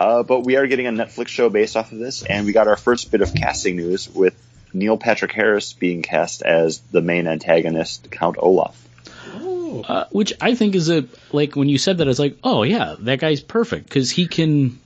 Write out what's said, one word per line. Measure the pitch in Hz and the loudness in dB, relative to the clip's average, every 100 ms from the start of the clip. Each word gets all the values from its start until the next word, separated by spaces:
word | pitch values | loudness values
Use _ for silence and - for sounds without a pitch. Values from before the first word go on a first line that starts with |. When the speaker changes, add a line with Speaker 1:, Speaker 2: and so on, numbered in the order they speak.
Speaker 1:
Uh, | 98 120 | 2 2
but | 120 127 | 2 0
we | 123 131 | 2 2
are | 135 | 2
getting | 127 123 | 0 -2
a | |
Netflix | 113 110 - 120 | -4 -6 -8 -8
show | - 117 | 0 2
based | 104 110 110 | 2 0 0
off | 110 | -6
of | 110 | -8
this, | 123 131 | -10 -10
and | - 101 104 | -6 -4 2
we | |
got | 104 107 | 4 4
our | 104 | 2
first | - 120 - | 2 0 0
bit | 104 | 0
of | 101 | 0
casting | - - - 98 90 | 0 -2 -2 -4 -4
news | 85 95 - | -4 -4 -4
with | - 92 - _ _ - | 2 2 0 _ _ -10
Neil | 92 104 110 | -4 0 0
Patrick | 120 107 - | 0 0 -2
Harris | - 107 104 - | 0 2 2 -2
being | - 90 85 | -4 -2 -2
cast | - 78 82 - | -2 0 -2 -2
as | - 82 82 78 - | 2 2 2 -2 -2
the | 87 | -2
main | 85 87 82 | 0 0 0
antagonist, | 80 - 82 82 80 82 - - | -2 2 2 2 -2 -4 -8 -14
Count | - 85 - | -4 -4 2
Olaf. | 87 90 78 - - _ - - - 208 | 4 4 2 -6 -20 _ -20 -20 -16 -12
Speaker 2:
Ooh. | 349 359 339 143 - | -8 -6 -6 -8 -4
Speaker 3:
Uh, | - - | -4 -2
which | 202 208 - | -2 -2 -2
I | 180 | -2
think | 247 208 | 2 2
is | 190 160 | 2 2
a, | 165 131 - - | 0 -2 -12 -4
like, | 147 147 143 | -2 0 0
when | 139 | 2
you | 139 | 2
said | - 180 | 2 0
that, | 143 | 2
I | |
was | 127 | 2
like, | 143 - | 0 -2
"Oh, | 262 170 | 0 2
yeah, | 113 220 87 - | 2 0 -2 -4
that | 107 131 | -2 0
guy's | 160 143 | 0 -2
perfect," | - 226 233 - - | -2 -2 -2 -4 -2
'cause | 143 131 | -2 0
he | - 175 | 0 -2
can | - 160 147 131 - | 0 2 4 2 -2